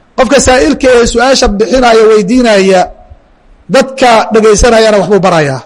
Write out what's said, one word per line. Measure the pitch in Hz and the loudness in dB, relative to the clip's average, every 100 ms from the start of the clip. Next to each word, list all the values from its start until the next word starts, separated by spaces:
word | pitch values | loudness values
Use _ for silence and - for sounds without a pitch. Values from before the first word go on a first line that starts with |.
| _ - | _ -4
Qofka | 247 277 | 0 0
saa'ilka | - 254 311 254 262 | 0 0 0 -2 0
ee | 247 233 | 0 0
su'aasha | 233 254 269 240 | -2 -2 0 -2
bixinaya, | 202 220 254 247 226 220 | -2 -2 0 0 2 2
weydiinaya, | 214 185 254 240 208 190 185 180 - - - _ _ _ _ - | 2 0 0 0 0 0 0 -2 -8 -20 -20 _ _ _ _ -4
dadka | 196 262 - 254 226 233 | -2 -2 -2 0 0 0
dhegaysanayana | 220 214 208 240 226 220 214 | 0 2 2 2 2 2 0
waxbuu | 175 202 | 0 0
barayaa. | 180 170 147 135 | 0 0 -2 -6